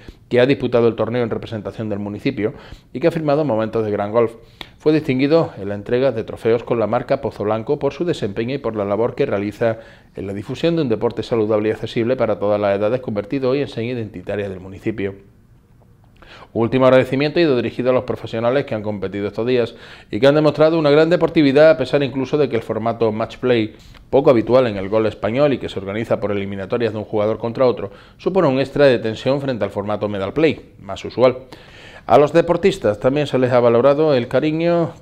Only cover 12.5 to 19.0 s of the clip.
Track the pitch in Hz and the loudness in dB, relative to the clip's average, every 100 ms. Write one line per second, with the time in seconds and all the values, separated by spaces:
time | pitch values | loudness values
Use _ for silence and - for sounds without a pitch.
12.5 | 104 104 101 104 123 131 104 101 139 127 | 0 2 2 0 -2 -4 -6 -4 -4 -2
13.5 | 143 123 - 113 123 107 95 92 101 98 | -2 -4 -6 -6 -6 -8 -10 -8 -6 -6
14.5 | 95 95 98 113 101 98 98 - _ _ | -10 -14 -6 -6 -4 -6 -8 -18 _ _
15.5 | - _ _ _ _ _ _ - - - | -20 _ _ _ _ _ _ -20 -20 -8
16.5 | 104 117 127 131 131 123 135 131 175 165 | -2 0 4 6 6 4 0 0 2 2
17.5 | 123 113 - 127 127 - 110 110 113 117 | 2 -2 -2 0 0 -2 -8 -6 -2 0
18.5 | 139 - 110 104 104 | 0 -2 -6 -6 -6